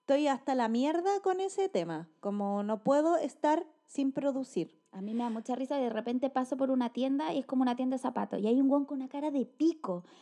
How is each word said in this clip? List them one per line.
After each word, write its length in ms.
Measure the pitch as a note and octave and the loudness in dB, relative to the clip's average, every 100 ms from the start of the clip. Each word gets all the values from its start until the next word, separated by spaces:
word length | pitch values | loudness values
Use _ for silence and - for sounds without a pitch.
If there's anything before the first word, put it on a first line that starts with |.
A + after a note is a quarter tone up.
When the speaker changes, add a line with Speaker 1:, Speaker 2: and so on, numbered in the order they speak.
Speaker 1:
estoy 260 | - C#4 D4 | 2 2 2
hasta 280 | B3+ C4 | 0 0
la 140 | C4 A3+ | 0 2
mierda 520 | A3+ C#4 D#4+ F4+ G4+ | 2 2 2 0 0
con 180 | F#4+ F#4 | 0 0
ese 280 | F#4+ G4 F#4+ | -2 -2 0
tema, 400 | G3 E3+ D#3+ E3+ _ | 0 -2 -6 -8 _
como 420 | G3+ G3+ G3+ G3+ | -6 -2 -2 -2
no 200 | G3+ G#3+ | -2 -2
puedo 340 | G#3+ C#4 D#4 E4+ | 2 4 4 2
estar 480 | C#4+ - D4 D#4 F4 _ _ | 0 -2 2 2 0 _ _
sin 260 | - C4+ | -2 -2
producir. 640 | C4+ C#4 C4+ B3+ - D#3+ _ _ | 0 -2 -2 -4 -4 -6 _ _
Speaker 2:
A 100 | - | -12
mí 140 | G3+ | -6
me 80 | A3+ | -4
da 80 | A#3+ | -4
mucha 240 | A3+ A3+ | -4 -4
risa, 220 | B3 C4 C#4+ | -6 -2 -2
de 140 | B3 | -2
repente 400 | A3 A#3 B3 C4+ | -2 -2 -2 0
paso 260 | C4 B3+ C4+ | -2 -2 0
por 140 | C4+ | 0
una 220 | C4 A#3+ | 2 0
tienda 400 | A#3+ C4 C#4 D#4 | 0 0 0 0
y 80 | C#4+ | -2
es 60 | C4 | -2
como 160 | C4 | 2
una 140 | B3+ A#3+ | 2 2
tienda 200 | B3+ C4 | -2 -2
de 60 | |
zapatos, 380 | C4 A#3+ G3+ G3 | -2 -4 -4 -2
y 60 | G#3 | 2
hay 140 | B3 | 4
un 100 | C4+ | 4
hueón 140 | C#4+ | 4
con 140 | C#4 C#4+ | 0 -6
una 100 | C4 | -8
cara 220 | C#4+ D4+ | -4 -2
de 140 | C#4 | -2
pico, 600 | B3 _ D#4+ D#4+ - F3 F3 - | -4 _ 0 0 -4 -6 -8 -20